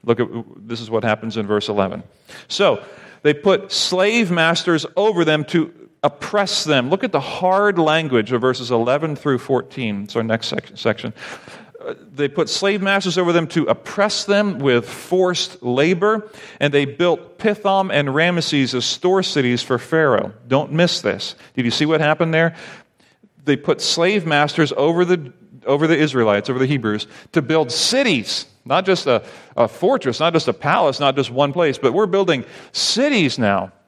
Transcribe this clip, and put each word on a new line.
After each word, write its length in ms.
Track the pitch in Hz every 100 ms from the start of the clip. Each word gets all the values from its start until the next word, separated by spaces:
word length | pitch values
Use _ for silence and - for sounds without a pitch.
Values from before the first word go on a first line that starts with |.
Look 160 | - 117
at, 100 | 123 117 113 -
this 240 | 107 117
is 100 | 110
what 140 | 113
happens 320 | 117 107 113 110
in 100 | 101
verse 220 | 107 101
eleven. 340 | 104 95 85 - _ _ - -
"So 340 | - 196 110 - - - -
they 100 | 147
put 380 | 147 196 185 -
slave 600 | - - 180 202 233 202
masters 520 | 175 165 165 - 160 - -
over 280 | 208 180
them 200 | 160 151 147
to 260 | 170 156 - - _
oppress 640 | 147 - - 208 196 -
them." 260 | 151 143 123
Look 140 | 190
at 80 | 254
the 80 | 151
hard 580 | 135 - 185 190 208 180
language 540 | 156 156 160 123 107
of 80 | 123
verses 320 | 127 123 120
eleven 420 | 120 117 143 156
through 240 | 143 147 127
fourteen. 640 | - 131 127 - 120 101
It's 140 | 104 123
our 80 |
next 240 | 113 110 -
sec-, 240 | 104 -
section. 400 | - - 104 120 - - - - - - -
Uh, 100 | - - -
they 140 | 135 143
put 200 | 143 160
slave 320 | - 196 202
masters 380 | 196 196 190 170
over 140 | 175
them 140 | 170 160
to 160 | 170
oppress 600 | 185 - - - 202 -
them 340 | - 202 208 170
with 300 | 139 120 -
forced 760 | - - 185 180 175 - -
labor, 680 | 123 123 156 180 208 220 214 - - -
and 120 | 143
they 120 | 143
built 540 | 139 110 175 160 - -
Pithom 520 | 220 208 202 190 190
and 160 | 143 143
Ramesses 680 | 135 170 175 147 147 127
as 100 | 127
store 380 | 117 - 180 190
cities 400 | 185 151 123 120
for 160 | - 123
Pharaoh. 540 | - 160 156 113 - - 120
Don't 240 | 135 151
miss 280 | 151 175 -
this. 340 | 104 98 - - -
Did 100 | -
you 60 | 120
see 160 | 117 151
what 140 | 160
happened 320 | 151 151 165
there? 220 | 160 165 165 - - _ _ _ _ _ _
They 120 | - 139
put 240 | - 151
slave 440 | - - 170 208
masters 480 | 160 147 147 - 147 -
over 280 | 147 170
the, 280 | 180 180 135 - - - -
over 200 | 143 156
the 100 | 160
Israelites, 520 | 151 131 110 101 104
over 100 | 127
the 80 | 135
Hebrews, 400 | 143 110 104 - - -
to 100 | -
build 280 | 131 160 156
cities, 760 | - - 254 269 143 107 - - _
not 220 | - 151 190
just 200 | 185 139
a, 160 | 117 - - - -
a 120 | 117
fortress, 520 | - 185 262 135 117
not 120 | 160
just 160 | 170 -
a 60 |
palace, 460 | 110 143 - 160 131
not 160 | 143 135
just 140 | 120
one 220 | 123 143
place, 240 | 139 165 127
but 160 | 135
we're 140 | 143 214
building 380 | 190 190 143 107 - -
cities 680 | - - 208 285 254 147 -
now 340 | 107 98 92 _